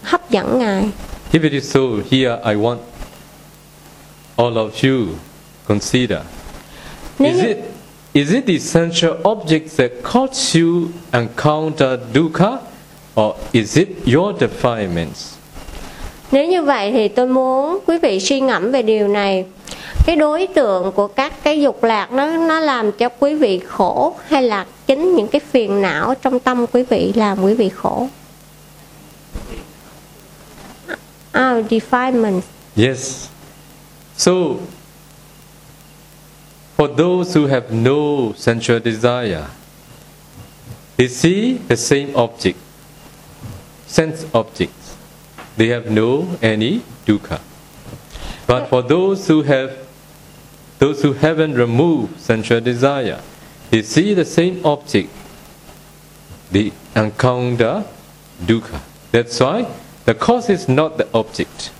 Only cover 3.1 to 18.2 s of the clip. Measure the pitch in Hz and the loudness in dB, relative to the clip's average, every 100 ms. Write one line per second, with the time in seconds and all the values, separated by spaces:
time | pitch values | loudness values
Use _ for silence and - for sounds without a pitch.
3.1 | - - - - - - - - - - | -16 -20 -20 -20 -20 -20 -20 -20 -20 -20
4.1 | - - - 120 113 107 - 135 131 101 | -20 -10 0 0 2 -2 0 2 2 -2
5.1 | 78 - - - - - 104 - 127 123 | -6 -14 -20 -20 -20 -2 -2 2 0 0
6.1 | 87 85 - - - - - - - - | -4 -6 -16 -16 -18 -20 -20 -18 -18 -18
7.1 | - 285 359 240 208 - - - - - | 0 2 2 0 -2 -8 -16 -20 -20 0
8.1 | 143 143 226 262 160 - 165 170 170 165 | 2 4 2 2 0 2 2 2 0 0
9.1 | - 180 220 165 160 156 - 123 - - | 2 0 0 2 0 0 0 0 0 -2
10.1 | 240 262 - - 165 165 175 170 - - | 0 0 -2 0 2 4 2 -2 -8 -2
11.1 | 120 113 - 151 151 156 147 131 127 120 | -2 -2 0 0 0 -2 0 0 0 0
12.1 | 120 165 156 196 254 - - - - - | 0 2 2 0 0 -12 -20 -20 -20 -6
13.1 | - 107 - - 123 104 147 190 - - | 0 0 -2 0 0 2 2 2 -2 2
14.1 | 131 196 175 120 - 127 113 98 85 82 | 2 2 0 -2 0 -2 0 -4 -2 -4
15.1 | - - - - - - - - - - | -8 -16 -18 -20 -18 -16 -16 -16 -14 -16
16.1 | - - 269 320 359 285 247 202 240 208 | -16 0 2 2 0 0 -2 0 0 0
17.1 | 208 254 254 254 262 285 381 - 339 330 | 0 0 0 0 0 -2 -4 -2 0 0
18.1 | 190 | 0